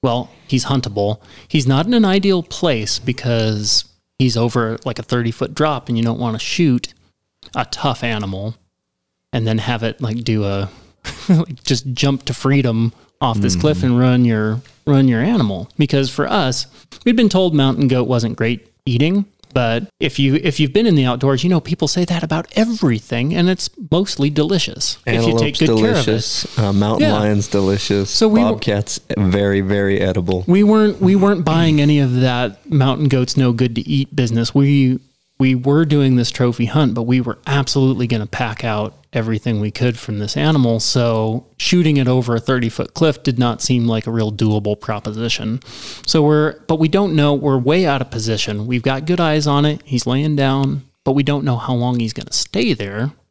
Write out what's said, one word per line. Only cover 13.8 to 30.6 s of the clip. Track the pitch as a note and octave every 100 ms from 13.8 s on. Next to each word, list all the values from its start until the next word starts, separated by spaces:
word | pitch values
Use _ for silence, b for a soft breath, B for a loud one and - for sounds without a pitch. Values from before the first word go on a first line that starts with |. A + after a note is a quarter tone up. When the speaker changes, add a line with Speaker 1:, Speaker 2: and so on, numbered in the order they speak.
| B2+
Speaker 1:
and | B2
run | B2+ B2 A#2+
your, | A2 G#2+ A2 - _ -
run | C#3 C3+
your | A#2
animal. | C#3+ A#3 A#2 F#2+ - -
Because | D3+ C#3 C3+
for | - C#3+
us, | G3+ C3+ B2+ - B B B
we'd | - A#3+
been | A3+
told | F#3 F#3 D#3
mountain | C3+ C3 C#3
goat | B2+ A#2+
wasn't | B2 A2+ -
great | A2+ A#2+ _ _ -
eating, | A#2+ D3+ G3 G3 _ -
but | C3+ A#2 A2+ A2+ _
if | - -
you, | C#3 C#3+
if | E3+ C3+
you've | D3
been | E3 A#3
in | D#3+
the | B2+
outdoors, | B2 C3+ C3+
you | E3
know, | F3+
people | - E3+ D3+
say | - F3
that | E3+
about | D#3+ D#3+ E3 -
everything, | A3 A3+ D#3 A2+ - A#2 C3 E3
and | F3+
it's | F#3 - - F#3+
mostly | E3 G3 - C#3+
delicious | D3 D3+ F#3+ - - - - -
if | A#2 A#2
you | A2+
take | A2+ C3
Speaker 3:
Antelope's |
Speaker 1:
good | -
care | A2+
of |
it. | A2 E3 -
Speaker 3:
delicious. | A2+ - - - -
Uh, | G#2+
mountain | G2 G#2 A2 -
Speaker 1:
Yeah. | G#2+
Speaker 3:
lion's | G#2 G#2 G2+
delicious. | G2+ F#2+ G2 - G2+ G2
Speaker 1:
So | - A3
we | G#3+
were | A#3
Speaker 3:
Bobcat's | G#3+ - G#2 G#2 - _ -
very, | G2 G2 G2+ G2
very | F#2+ G2+ G2 G2
edible. | F#2+ F#2 F2+ F#2 F#2
Speaker 1:
We | F#3